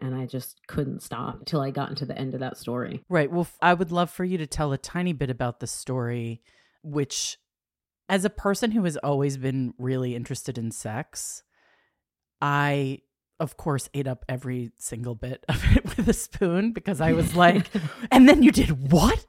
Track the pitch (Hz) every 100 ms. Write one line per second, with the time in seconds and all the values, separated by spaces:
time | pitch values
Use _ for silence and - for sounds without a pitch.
0 | 131 131 127 127 - - - - 143 -
1 | - 117 127 127 - 156 135 135 135 139
2 | 131 - 131 131 127 - - 123 123 135
3 | - 175 139 175 170 - 170 175 175 175
4 | 175 - 185 185 151 - 147 135 - 175
5 | 180 143 135 120 123 - - - - 127
6 | 120 120 117 113 _ _ _ _ 156 147
7 | 139 - - - _ _ _ _ _ _
8 | - 196 196 - 202 196 226 220 180 147
9 | 143 143 139 135 131 135 123 - 127 131
10 | 127 120 120 131 - 120 113 - 113 110
11 | 156 - - - - _ _ _ _ _
12 | _ _ _ _ 143 143 143 143 135 135
13 | _ _ _ - 156 - - 135 - 143
14 | 131 127 - 127 127 123 117 - - 113
15 | 120 113 123 127 - 120 - - - -
16 | 220 - - - 185 175 220 226 - 151
17 | 160 160 170 170 175 190 - 202 156 -
18 | 240 254 254 294 277 - - 135 135 160
19 | 208 -